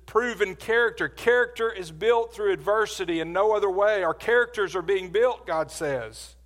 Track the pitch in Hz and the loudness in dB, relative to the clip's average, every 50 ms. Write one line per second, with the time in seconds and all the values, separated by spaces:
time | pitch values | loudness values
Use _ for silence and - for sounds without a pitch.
0 | - - - 220 240 247 226 180 208 190 180 - - - 220 233 240 226 - - | -18 -4 -2 0 0 0 -2 -2 -2 -4 -4 -6 -4 0 2 2 2 2 0 -2
1 | 165 147 - - - 233 240 247 240 240 233 - 226 226 214 190 180 160 160 156 | -4 -6 -6 0 2 4 4 4 2 0 -2 -4 -4 -4 -4 -6 -10 -12 -8 -2
2 | 196 226 240 233 226 226 - 202 214 202 190 160 147 190 208 220 214 208 - - | 2 2 4 2 2 -2 -4 -2 0 0 0 0 0 0 2 2 0 0 -4 -6
3 | 185 170 170 160 160 165 170 185 208 214 214 208 202 196 180 190 202 214 214 202 | -4 -4 -2 -2 -4 -2 0 2 2 4 4 2 2 0 2 2 2 2 2 2
4 | 180 160 156 - - 214 233 247 240 240 - 214 202 175 - 190 170 170 202 190 | 0 0 -2 -2 0 2 4 4 2 2 0 -2 -4 -2 -2 -4 -2 0 0 -2
5 | 185 180 170 214 240 254 240 - - 175 165 160 156 143 - - 165 147 139 123 | -2 -2 0 2 2 2 0 -2 -4 -4 -2 -2 -2 -4 -6 -6 -4 -4 -4 -4
6 | 113 110 110 - - - - - - | -6 -8 -12 -16 -20 -20 -20 -20 -20